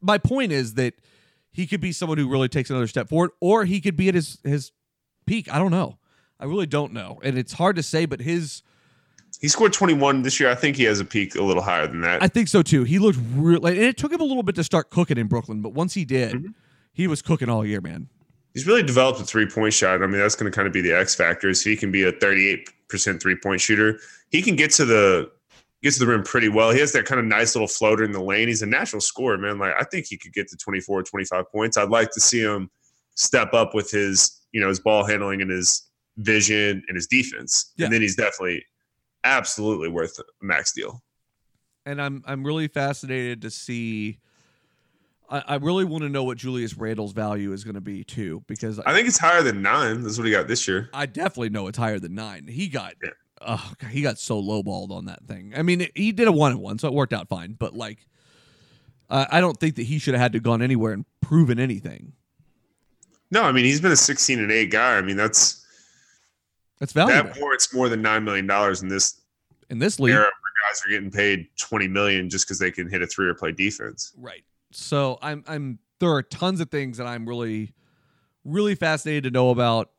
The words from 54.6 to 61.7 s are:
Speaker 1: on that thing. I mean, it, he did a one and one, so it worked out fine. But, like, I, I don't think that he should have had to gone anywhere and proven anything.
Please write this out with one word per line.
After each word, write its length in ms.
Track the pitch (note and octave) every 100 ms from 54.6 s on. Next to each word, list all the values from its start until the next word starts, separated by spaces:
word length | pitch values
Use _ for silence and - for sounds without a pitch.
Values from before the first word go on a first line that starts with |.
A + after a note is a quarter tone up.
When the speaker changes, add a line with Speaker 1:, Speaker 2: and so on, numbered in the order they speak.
| G2 F#2 F#2+
Speaker 1:
on 140 | F#2 F2+
that 200 | F2 -
thing. 260 | G2 F#2+ B2+
I 60 |
mean, 180 | E3 F3
it, 100 | F3 -
he 160 | G#3+
did 160 | G3 A3+
a 40 |
one 200 | E3 D3
and 80 | A#2+
one, 160 | G2 G#2
so 80 | C#3+
it 60 |
worked 200 | C#3 C3
out 160 | A2 F2
fine. 240 | F#2 E2+
But, 200 | A2 A2
like, 260 | A2+ A2 A2 _ _ _ _ _ _ _ _ _ _ _
I, 180 | C3+ C3+
I 80 | E3
don't 180 | F3+ A#2+
think 160 | D#3+ D3+
that 80 |
he 140 | A#2 D3+
should 140 | -
have 80 | B2+
had 120 | B2
to 60 | A2
gone 220 | A2+ A#2
anywhere 320 | B2 B2+ A2
and 120 | G2 - _
proven 380 | - D#3 D3+ A#2
anything. 540 | C3